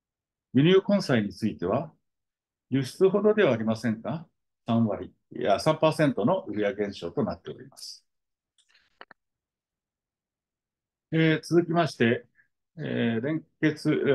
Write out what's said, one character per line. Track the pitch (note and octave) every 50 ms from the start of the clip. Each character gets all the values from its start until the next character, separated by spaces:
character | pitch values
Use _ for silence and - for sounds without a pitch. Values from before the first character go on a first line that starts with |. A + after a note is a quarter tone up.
| _ _ _ _ _ _ _ _ _ _ -
輸 | B2+
入 | D3 E3+ F#3+ F#3+
混 | - - G3+ G3
載 | F3+ - C3+ A2
に | G2+ - -
つ | - A2+
い | G#2 - -
て | E2+
は、 | F#2 G#2+ C3+ D#3+ D#3 _ _ _ _ _ _ _ _ _ _ _ _ _ _ _ -
輸 | B2+ C3+ C3+
出 | C3 - - F#3 F#3
ほ | F#3 G3+
ど | G3+ G#3+ G#3+
で | G#3+ G3
は | C#3+
あ | A#2+
り | A2+ A2
ま | A2 A2+
せ | A2 - A#2
ん | G#2+ A2
が、 | - G2+ C#3+ E3 - _ _ _ _ _ _ _ -
三 | - A#2 A#2 A2+
割、 | G#2 F#2+ F2+ F#2 - _ _ _ -
い | - -
や、 | - - G2 F#2
三 | - D#3 D3+ -
パ | D#3 D#3
ー |
セ | D3+ - D3+
ン | C#3 A#2+
ト | - G2
の | - F#3+ F#3+ - -
売 | G2 G#2
上 | G#2 G2+ G2
減 | G#2 G#2 G2+ F#2+
少 | - E2+ E2+
と | - D3
な | A2+ F2+ E2
っ | -
て | - D#2
お | D2 -
り | - C#2
ま | -
す。 | - - - - - _ _ _ _ _ _ _ _ _ _ _ _ _ _ _ _ _ _ _ - - _ - _ _ _ _ _ _ _ _ _ _ _ _ _ _ _ _ _ _ _ _ _ _ _ _ _ _ _ _ _ _ _ _ _ _ _ _ _ _ -
え | D#3+ D#3+ D#3+ D#3+ D#3+ D#3
ー、 |
続 | - - D#3+ F3 E3+
き | E3+
ま | E3 E3+ E3
し | C#3+ -
て、 | - A#2+ A2+ B2 - - _ _ _ _ _ _ _ _ _ - D#3+
え | D3 C3 A#2+ A#2+ A#2+ A#2 A2+ A2+
ー、 |
連 | A#2 D3 D#3+ D#3 - _ _ -
結、 | D#3+ D3+ D3+ - - D#3 D3 - - C#3